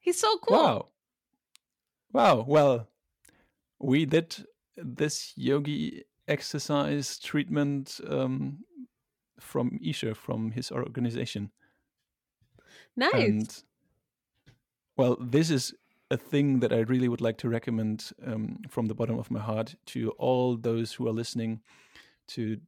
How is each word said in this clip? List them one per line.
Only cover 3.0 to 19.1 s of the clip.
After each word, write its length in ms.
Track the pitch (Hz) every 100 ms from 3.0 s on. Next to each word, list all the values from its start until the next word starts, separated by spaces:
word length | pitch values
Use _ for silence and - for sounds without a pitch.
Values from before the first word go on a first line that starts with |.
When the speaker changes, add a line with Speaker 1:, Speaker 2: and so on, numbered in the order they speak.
| _ _ - _ _ _ _ _
Speaker 2:
we 220 | 139 139
did 400 | 160 160 165 - - _ _ -
this 560 | 170 120 151 - - -
yogi 680 | 127 143 147 147 156 - - _ -
exercise 920 | 147 - 147 - 147 147 147 135 -
treatment, 800 | - 151 143 151 143 143 135 - -
um, 520 | - 131 131 139 147 - 339 254 _ _ _ _ _
from 400 | - 135 123 -
Isha, 320 | 160 151 -
from 360 | 110 - 113 110
his 200 | 110 120
organization. 800 | 127 123 120 123 117 120 104 104 _ _ _ _ _ _ _ _ _ _ _ _ - -
Speaker 1:
Nice. 200 | - 277
Speaker 2:
And, 480 | - - 107 110 - _ _ _ _ _ _ _ _ _ _ _ _ _ -
well, 180 | 123 123
this 320 | 123 135 165
is 220 | 143 - - _ _ _
a 80 | 131
thing 420 | - 143 143 135
that 140 | 117
I 60 | 117
really 280 | 113 127 123
would 140 | 120
like 160 | 113 110
to 100 | 120
recommend, 640 | 117 117 113 110 107 - - -
um, 320 | 110 110 - -
from 180 | - 113
the 80 |
bottom 240 | 110 113